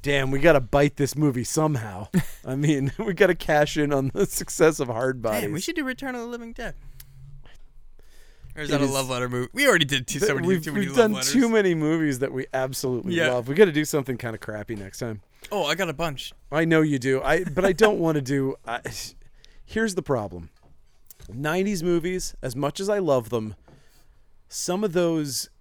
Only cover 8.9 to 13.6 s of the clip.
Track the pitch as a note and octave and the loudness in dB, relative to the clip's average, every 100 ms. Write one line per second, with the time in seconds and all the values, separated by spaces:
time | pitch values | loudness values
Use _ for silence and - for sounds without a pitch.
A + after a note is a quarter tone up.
8.9 | C3+ C3 B2 B2 B2 B2 - C#4+ F#3 C#3 | 0 -2 -2 -2 -2 -4 2 4 4 2
9.9 | C3+ B2+ C#3 G#3 - F3 F#3+ D#3 G#3 F#3 | -2 -4 -2 0 0 2 0 0 -4 0
10.9 | B3 A3 G#3 - B3+ A#3 A3+ G3 E3 D3+ | 4 4 4 2 4 4 4 2 2 2
11.9 | E3 D#3 B2+ C3+ C3 C3 C3 C3 C3 C3+ | 2 0 0 -4 -4 -6 -4 -4 -4 -4
12.9 | B2 F#3 E3+ D#3 B2 A#2+ D3 | -2 -2 0 2 0 -2 4